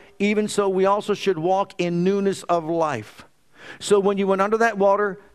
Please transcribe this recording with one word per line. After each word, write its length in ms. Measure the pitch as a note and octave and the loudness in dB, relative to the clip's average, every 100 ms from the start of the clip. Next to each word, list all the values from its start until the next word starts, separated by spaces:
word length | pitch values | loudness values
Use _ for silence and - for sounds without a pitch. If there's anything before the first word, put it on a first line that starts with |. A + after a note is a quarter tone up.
| - - | -14 -4
even 320 | G3+ G#3 G#3+ | 0 0 0
so 180 | - G3 | -2 0
we 180 | F#3+ F#3+ | 2 2
also 280 | G3+ G3 | 0 -2
should 240 | G3 - E3+ | -2 -2 -2
walk 360 | E3+ F#3+ G3 - | 0 0 -2 -4
in 260 | F3 F3 | -4 0
newness 400 | F3+ G3+ G3 F#3 | 0 0 0 -4
of 220 | - F3 D#3 | -2 -2 0
life." 580 | E3+ D#3 B2 G#2 - - _ _ - - - | -2 -2 -4 -10 -18 -20 _ _ -20 -20 -14
So 220 | - G3+ | 2 2
when 160 | G3 G3 | 2 0
you 100 | G3 | 0
went 140 | F#3+ | 0
under 160 | G3+ A3 | 0 2
that 200 | A#3 G#3 | 2 4
water, 440 | G3 G3+ G#3 F#3 - | 2 4 0 -4 -14